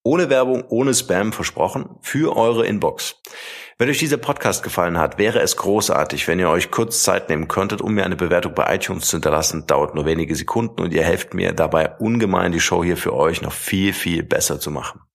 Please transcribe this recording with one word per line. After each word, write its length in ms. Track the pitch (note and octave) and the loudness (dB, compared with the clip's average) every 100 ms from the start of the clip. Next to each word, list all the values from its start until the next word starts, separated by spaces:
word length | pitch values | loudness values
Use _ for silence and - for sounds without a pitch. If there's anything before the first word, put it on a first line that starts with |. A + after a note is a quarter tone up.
ohne 280 | A#2 E3 D#3+ | 2 2 4
Werbung, 340 | C3+ C3 B2+ - | 4 4 0 0
ohne 240 | A#2 C#3 | 0 2
Spam, 400 | A#2+ - F2+ G#2+ | 2 2 0 0
versprochen, 640 | - - - F2 C3+ - - | -2 -6 -2 -2 -2 -10 -14
für 340 | - C#3 D#3+ - | -6 -2 0 2
eure 280 | A2+ A#2 A2+ | 2 2 0
Inbox. 480 | G#2 E2+ - - - - - - - - _ | 2 0 -2 -10 -10 -20 -18 -16 -16 -18 _
Wenn 120 | B2+ | 0
euch 80 | C#3 | 2
dieser 200 | D#3+ C#3+ | 0 0
Podcast 460 | - C#3 A2 F#2 | -2 -2 -2 -2
gefallen 360 | - - F2 E2 | -4 -2 0 2
hat, 180 | D2+ - | 0 2
wäre 220 | G#2+ A#2 | 2 2
es 160 | D2 - | 0 0
großartig, 720 | - G#2 G2+ C#2 D2+ - - | 0 2 2 0 0 -2 -2
wenn 100 | F2 | 2
ihr 100 | F2 | 2
euch 220 | E2 - | 2 0
kurz 320 | - A2+ - | -2 -2 0
Zeit 240 | - F#2 - | 2 0 0
nehmen 220 | D#2 D#2 | -2 0
könntet, 320 | - G2 G#2 | -2 -2 -2
um 140 | - G#2+ | -2 0
mir 100 | F#2 | 0
eine 100 | D#2+ | -2
Bewertung 380 | F2+ F2 E2+ | 2 2 0
bei 200 | D2+ - | 0 0
iTunes 340 | F#2+ - F2 - | 0 -2 -4 -2
zu 100 | E2 | 0
hinterlassen. 480 | D#2 D2+ D#2 D#2+ D#2 | 0 2 0 -4 0
Dauert 300 | C#2+ D2 D#2 | 0 2 0
nur 100 | D2+ | 0
wenige 300 | D#2+ D#2+ D#2 | 0 0 -4
Sekunden 440 | D#2+ A2+ A2+ - | -2 -2 -2 -4
und 140 | F2 | -2
ihr 100 | E2 | 0
helft 300 | E2 F2 - | 2 0 -2
mir 180 | F#2 F2+ | -2 -2
dabei 440 | E2 D#2 D#2+ D#2 - | 0 2 2 0 0
ungemein, 560 | A2 A#2 G#2 F#2 F2+ | 0 2 2 2 2
die 80 | E2 | 0
Show 220 | - F2 F2 | 0 0 0
hier 100 | E2 | 0
für 180 | - | -2
euch 280 | - D#2 D#2+ | 2 0 0
noch 100 | - | -6
viel, 400 | - - F#2+ G2 | -8 -4 0 0
viel 320 | F#2+ - E2+ | 0 -2 -2
besser 380 | D#2+ - - D2 | 0 0 0 -4
zu 80 | - | -4
machen. 300 | C#2+ - - _ | -6 -8 -14 _